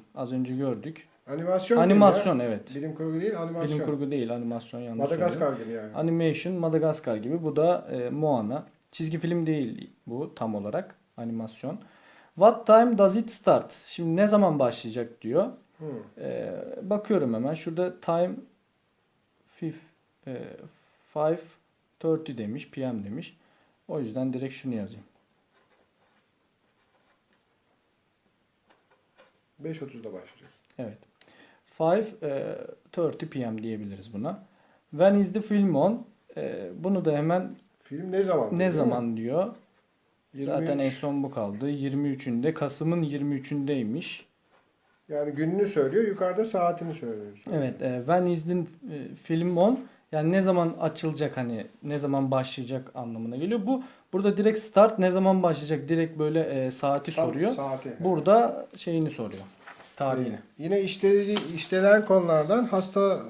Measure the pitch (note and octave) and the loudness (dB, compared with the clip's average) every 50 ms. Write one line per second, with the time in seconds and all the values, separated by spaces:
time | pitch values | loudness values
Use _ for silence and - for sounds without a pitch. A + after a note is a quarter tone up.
0 | - _ _ C3+ C3+ A#2+ B2+ B2+ B2+ B2+ B2+ B2+ C#3 C3+ A#2+ G#2+ G2+ D3+ D#3+ - | -12 _ _ -8 -8 -4 -4 -2 -2 -2 -2 -2 -2 -2 -2 -4 -6 -10 -12 -14
1 | - _ _ _ _ - C#3 D#3 E3+ F3 F#3 F#3 F#3 - A#3 A#3+ E3 F#3 G3 G#3 | -18 _ _ _ _ -10 -8 -6 -2 0 0 0 2 4 4 6 8 8 8 10
2 | G3+ G3 - - - F#3 D#3+ B2+ B2 A#2+ A2 G2+ - - C3 C#3+ C#3+ D#3+ D#3+ D#3 | 10 10 8 6 4 2 2 2 0 0 -2 -4 -6 -8 -10 -8 -8 -8 -6 -6
3 | D#3+ D#3+ D#3 E3 F3+ G#3+ G#3+ E3+ E3 E3 E3 E3+ E3 D3 D3+ D3+ D#3 D3 D3 C#3 | -4 -4 -2 -2 -2 -2 -2 -4 -4 -6 -6 -4 -4 -2 -2 -2 -2 -2 -2 -2
4 | C#3+ C3+ C#3+ C#3 A#2+ A2+ A#2+ A#2+ A#2+ A#2 A#2 A#2 - - - A#2+ B2 A#2 A2+ A2+ | -2 -2 -2 -2 -2 -2 -4 -4 -4 -4 -6 -6 -8 -10 -12 -12 -10 -8 -4 -2
5 | C3+ C#3+ E3 D#3 - - - - D#3+ C#3+ C3 A2+ A2+ A2 A2+ A2+ G#2+ G#2+ A2 - | -2 -2 0 0 0 0 0 0 0 -2 -2 -4 -6 -8 -8 -8 -10 -8 -6 -4
6 | D#3 E3 E3 E3 E3 D#3+ D3+ D#3 - F3 F#3 F3+ E3+ E3 D#3+ D#3+ D3+ D#3+ D3+ D#3 | -2 0 2 2 2 2 0 0 -4 -4 -4 -2 0 0 0 2 2 0 0 -2
7 | - B2+ A2+ A2 G#2+ A#2+ D3+ F3 E3 D#3 C#3+ D#3 D#3 E3+ F3+ - - - - C3 | -4 -4 -4 -4 -4 -4 -4 -4 -4 -2 0 2 4 4 2 2 -2 -4 -6 -6
8 | B2 B2 C3 D3 D#3 D3+ C#3+ A#2+ A2 G#2 B2 D3+ - - _ _ _ _ - - | -4 -4 -2 -2 0 2 2 0 0 -2 -4 -6 -8 -10 _ _ _ _ -12 -8
9 | E3 D#3+ D#3+ D#3+ D#3 E3 F3 F3 E3 D#3+ D#3+ D3+ C3+ A2+ - - - - - _ | -6 -6 -4 -4 -2 -2 0 0 0 0 0 0 -2 -4 -6 -10 -12 -16 -18 _
10 | _ - A#2 B2 D3+ - - - A#2+ A2 G#2+ G#2 G2 G#2 G#2+ E3 F#3+ - - _ | _ -10 -8 -8 -8 -8 -8 -6 -6 -4 -4 -4 -4 -4 -4 -6 -6 -8 -12 _
11 | _ _ _ - A#2+ A#2 A2+ A2+ A2+ A2 - - - C3 E3+ G#3+ - - _ _ | _ _ _ -12 -10 -8 -8 -8 -8 -10 -12 -12 -10 -10 -10 -10 -12 -18 _ _
12 | _ - - - - _ _ - F3+ A3+ A#3+ - - - G#3+ A3 A#3 B3 A#3 G3 | _ -20 -20 -20 -20 _ _ 4 6 6 6 6 6 8 8 8 8 8 6 6
13 | G3+ G3 F#3 A3+ A3+ - - - - G3+ D#3 A#2 - - - - - - - - | 6 6 6 4 0 -2 -6 0 4 4 4 4 4 -2 -10 -18 -18 -14 -10 -6
14 | E3+ E3 E3 F3 G3+ G#3 G#3 G#3 G3+ F3+ D#3 D3 C3+ A#2+ A#2 - - A#2+ A2 B2 | -2 0 2 4 4 6 6 6 6 4 4 4 2 0 0 -2 -6 -8 -6 -6
15 | A#2+ A#2 - - - A2 A#2+ D#3+ G3+ C4 B3+ - _ _ _ - D#3 D3+ C3+ A2+ | -8 -8 -10 -10 -6 0 2 2 2 0 -2 -10 _ _ _ -16 -12 -12 -12 -12
16 | G#2 G#2 - - - C3+ B2 A#2+ A2 G#2+ F#2 - - - - - - F#3 G#3 G#3 | -14 -16 -16 -12 -10 -8 -6 -6 -6 -8 -8 -10 -10 -12 -12 -10 -4 -2 -2 -2
17 | G#3 - A3 F3+ C#3+ B2 A2+ A2 A#2 C3+ D#3+ D#3+ - F3 E3 E3 F3+ F3+ F3+ - | 0 0 2 2 2 2 0 0 -2 -2 -4 -6 -6 -6 -4 -2 -2 -4 -4 -6
18 | - - E3 E3+ F3+ F#3 G3 B3+ - - _ _ _ _ _ _ _ _ _ _ | -2 0 0 2 2 0 -2 -6 -12 -16 _ _ _ _ _ _ _ _ _ _
19 | _ _ _ _ _ _ _ _ _ _ _ _ - D#3+ D#3 - - _ _ _ | _ _ _ _ _ _ _ _ _ _ _ _ -10 -10 -10 -10 -16 _ _ _
20 | _ _ _ _ _ C#3 B2+ B2 - - - - - D#3+ - _ _ _ _ _ | _ _ _ _ _ -12 -12 -12 -12 -14 -16 -18 -20 -20 -20 _ _ _ _ _
21 | _ _ - D#3 D3+ D#3 E3 F#3 - - - _ _ _ _ _ _ _ _ _ | _ _ -4 -2 0 0 0 -2 -4 -10 -20 _ _ _ _ _ _ _ _ _
22 | - D#3+ D#3+ D#3 D#3+ D#3+ C3+ A#2 G#2+ G#2 A2 D3 - - - C3+ C3 B2+ A#2+ A2 | -2 0 0 0 -2 -6 -8 -8 -6 -6 -8 -8 -10 -12 -10 -8 -6 -6 -6 -6
23 | G2+ G2 G#2 C#3+ - - - _ _ _ _ _ _ _ _ _ _ - E3+ D#3 | -8 -8 -10 -10 -10 -12 -16 _ _ _ _ _ _ _ _ _ _ -10 -8 -6
24 | C3+ A2 G#2+ C3 C3 C3 B2+ B2+ C3 C3+ C3+ - - C3+ A#2+ A2 G2+ F#2 - - | -6 -6 -6 -4 -4 -4 -4 -4 -6 -8 -10 -10 -8 -6 -6 -6 -6 -8 -10 -16
25 | - - _ _ _ _ _ _ _ _ _ _ _ _ _ _ _ _ _ _ | -20 -20 _ _ _ _ _ _ _ _ _ _ _ _ _ _ _ _ _ _
26 | _ _ _ _ _ _ _ _ _ _ _ _ _ _ _ _ _ _ _ _ | _ _ _ _ _ _ _ _ _ _ _ _ _ _ _ _ _ _ _ _
27 | _ _ _ _ _ _ _ _ _ _ _ _ _ _ _ _ _ _ _ _ | _ _ _ _ _ _ _ _ _ _ _ _ _ _ _ _ _ _ _ _
28 | _ _ _ _ _ _ _ _ _ _ _ _ _ _ _ _ _ _ _ _ | _ _ _ _ _ _ _ _ _ _ _ _ _ _ _ _ _ _ _ _
29 | _ _ _ _ - _ _ _ _ _ _ - C#3+ D#3+ D#3+ D#3 C#3+ B2 B2+ A#2 | _ _ _ _ -20 _ _ _ _ _ _ -12 -10 -10 -10 -10 -10 -14 -14 -14
30 | A2+ A2 F#2+ F#2 F#2 - - _ - - _ _ _ _ _ - C3 A2 G#2+ - | -14 -14 -14 -14 -16 -18 -20 _ -20 -20 _ _ _ _ _ -12 -12 -10 -12 -14
31 | _ _ _ _ - - - - - - _ _ _ _ - - D#3+ D#3+ F3+ G#3 | _ _ _ _ -20 -20 -20 -20 -20 -20 _ _ _ _ -6 -2 2 2 4 2
32 | A3 A3 - - - D3 C#3 C#3 - G#2+ G#2+ - - - - - _ _ - - | 2 -2 -6 -8 -8 -6 -4 -4 -6 -6 -8 -10 -12 -14 -16 -20 _ _ -4 -2
33 | E3+ D3+ - - - D#3 - C#3 B2 A2+ A2 A2 G#2+ A2+ A2 G#2+ G#2+ G2+ G2 G2 | -2 -2 -2 -4 -8 -8 -6 -6 -6 -4 -6 -6 -6 -6 -8 -8 -8 -10 -12 -14
34 | F#2+ A2 G#2+ G2+ A2 D#3 G3 - - - _ _ _ _ _ _ _ _ - D3 | -14 -12 -10 -8 -6 -6 -6 -8 -12 -20 _ _ _ _ _ _ _ _ 0 4
35 | F3 G3 G3+ G3+ G3+ F3+ F#3+ A3 G#3+ - G#3 G#3 G3+ F#3+ D#3+ C3+ D3+ F#3+ A3+ B3 | 4 6 6 6 4 2 0 -4 -2 0 2 4 4 4 4 4 4 2 2 0
36 | - - _ _ _ - - - C#3+ B2+ A2+ - G3 F3+ F3+ E3+ D#3+ F#3 G3 F#3 | -6 -12 _ _ _ -16 -12 -10 -8 -8 -8 -8 -10 -10 -10 -6 -2 0 0 0
37 | D#3+ D#3+ D3 D3 D3 D#3+ E3+ F#3 F#3 - - - - _ _ _ _ - C#3 D3+ | 2 2 0 2 2 2 2 0 0 -4 -8 -14 -20 _ _ _ _ -14 -12 -10
38 | F3 F#3 F#3 F#3+ G3 F#3+ F3 D3+ A#2+ G#2+ - E3+ F#3 F#3 E3+ D#3 C#3 A#2+ B2 B2 | -8 -2 0 0 2 2 2 2 2 0 0 2 2 2 2 2 2 2 2 0
39 | A#2+ A#2 A2+ A2 A2+ A#2 C3+ E3 F#3+ A#3 A#3 - - _ _ _ _ _ _ _ | 0 -2 -4 -4 -4 -2 0 0 0 -2 -4 -10 -18 _ _ _ _ _ _ _
40 | _ _ _ _ _ _ - C3+ C#3 C#3+ C#3 D3 D#3+ D#3+ C#3+ C#3 C#3 C3+ C3 - | _ _ _ _ _ _ -12 -8 -6 -4 -2 -2 0 0 0 0 0 -2 -2 -2
41 | - D3 C#3+ C#3+ C3+ C3 B2+ B2 G#2+ G2+ G2+ G#2 B2+ C#3+ D3 C#3+ C#3 C#3 C3 C#3 | -4 -2 -2 -2 -2 -4 -4 -4 -4 -4 -4 -4 -4 -4 -4 -4 -4 -2 -2 -2
42 | C#3+ C#3+ C3+ C3+ - C3 A#2+ A#2 B2 D#3 D#3+ - D3 C#3 C3+ - D#3+ D#3+ E3+ F3 | -2 -2 -2 -4 -4 -4 -2 0 0 0 -2 -2 -4 -6 -4 -4 -2 0 0 0
43 | D#3+ D3 C#3 C#3+ C#3+ C#3+ C#3+ C3+ C3 - D3 D3 C#3 C#3 D3 C3+ A#2 G#2 A2+ D#3 | 0 -2 -2 -2 -2 -2 -4 -4 -4 -6 -4 -4 -2 -2 -2 -2 -2 -2 -4 -6
44 | F#3+ - - - - _ _ _ _ _ _ _ _ _ _ _ _ _ _ _ | -6 -8 -12 -14 -16 _ _ _ _ _ _ _ _ _ _ _ _ _ _ _
45 | _ - D3+ D3 D3 D3 C#3+ C#3+ D#3 D#3+ F3+ G3 G3+ G3 - D3+ C#3 C3 C3+ G#3 | _ -8 -6 -4 -4 -2 -2 -2 0 0 2 2 0 2 2 2 2 4 4 2
46 | A#3 G#3 F#3+ - F#3+ F3+ F3+ G3 A3 A3+ - F#3+ F3 F3 E3+ - E3+ E3 D3+ D#3+ | 2 2 0 0 -2 -2 0 0 -2 0 0 2 2 2 0 0 -4 -8 -8 -6
47 | - A#2 A2+ G#2+ G#2 G#2 G2+ - - - F3+ D#3 C#3 B2+ - - - C3 B2+ B2 | -8 -8 -8 -8 -10 -12 -16 -16 -10 -4 -2 0 0 -2 -2 -4 -4 -4 -4 -2
48 | A#2+ C3 E3 F#3 F3+ F3+ F3 E3 D#3 E3 F3+ F3+ E3 D#3+ - - - A#3 D#3+ D3 | 0 2 2 4 4 2 0 0 -2 -2 -2 -2 -2 -4 -8 -14 -14 -12 -10 -10
49 | C3 - - - - - E3 E3 E3+ F3+ F3+ E3 F3+ G#3+ C4 C4 - - - _ | -10 -12 -14 -14 -6 -2 0 0 0 2 2 4 4 4 4 2 -2 -8 -20 _
50 | _ _ - D#3 D3+ D#3+ F3+ G3 F#3+ F#3+ F#3 F3+ E3+ E3 E3 - E3+ D#3+ D#3+ - | _ _ -4 0 0 2 2 4 4 4 4 4 2 2 0 -2 -4 -4 -2 -2
51 | - D#3+ D3+ C3+ D3+ C#3 C3+ C3+ B2 A#2+ A#2 A2 G2 - - _ - D3 D3 D3 | -4 -4 -2 -2 -2 -4 -2 -4 -6 -4 -6 -6 -8 -10 -14 _ -8 -6 -4 -4
52 | C#3 C#3 C#3 C#3 C3+ C3+ C3+ C3 C3 C3 - - B2+ A#2 C3+ B2+ B2+ - - C3 | -2 0 0 0 0 2 0 0 0 -2 -6 -8 -8 -6 -8 -8 -8 -10 -12 -12
53 | B2 A#2 A2+ A2+ A2+ A2+ A#2+ C3 D#3 F#3+ A3+ A#3+ F#3+ G#3+ C4+ C4 C4 - - - | -10 -10 -8 -8 -8 -8 -6 -4 -4 -2 -2 -2 0 0 -2 -2 -4 -8 -18 -20
54 | _ _ - F#3 G3+ G3+ G3 G3 G#3 A3 G#3+ A3 - - - G3 G#3 A3 G#3+ - | _ _ -4 0 2 2 2 4 4 2 2 0 -2 2 6 8 8 8 6 4
55 | F#3 F#3 F3+ F#3+ F#3+ F#3+ F#3+ F#3 F3+ F3 D#3+ D3 D3 D3 D#3+ C#3+ C3+ C#3 E3 E3 | 2 2 4 4 4 4 4 4 4 2 2 0 -2 -2 -4 -4 -2 0 0 0
56 | E3 D#3+ D#3+ D3+ D3+ D3+ D#3 E3 D#3+ - C#3 C3+ C3 C3 B2+ - - C#3 C#3 C#3+ | 0 0 -2 -2 -2 0 2 0 0 0 -2 -2 -2 -2 -4 -2 0 0 0 0
57 | C#3+ - D#3 - D#3+ B2 A#2+ C3+ E3 A3 C4 - - - E3 D#3+ - C#3 A#2 - | -2 -4 -2 0 0 0 0 0 0 0 0 -2 -4 -4 -6 -6 -8 -10 -8 -4
58 | E3 F#3 F3+ D#3 D3 F3 G3+ A#3 A#3+ A#3 A#3+ - - - - - - F3+ E3 E3 | 0 0 0 2 4 6 6 8 6 4 0 -4 -10 -12 -16 -12 -6 -2 0 0
59 | D#3 D3+ C3+ - A#2 G#2 F#2+ F#2+ F#2+ F#2+ - - - - - - - - - - | 0 0 -2 -6 -8 -8 -8 -12 -14 -18 -20 -20 -20 -20 -20 -20 -20 -18 -8 -4
60 | C#3+ C3+ B2+ B2+ B2+ A#2+ G#2 - - - _ - D3 E3 G3 G3+ G3 F#3 F#3+ - | -2 -2 0 0 -2 -2 -4 -8 -12 -16 _ -10 -4 0 0 0 0 0 -2 2
61 | - G3 G3+ G3+ G3+ G3 G#3 G#3 C#3 D3 E3+ E3 - - F#3+ F#3 F#3+ G3+ G#3 G#3+ | 4 4 6 6 4 2 0 -2 -2 -4 -6 -6 -4 -2 2 4 6 8 8 8
62 | G#3 - G3 F#3+ F3 E3+ D#3+ D#3 D3+ D#3 G3+ A#3+ B3 A#3 G3+ F#3+ F#3 F#3+ - G3+ | 8 6 4 4 6 6 4 4 4 4 4 2 2 2 2 0 0 0 2 2
63 | G3 G3 F#3 D#3 - | 4 4 2 0 -2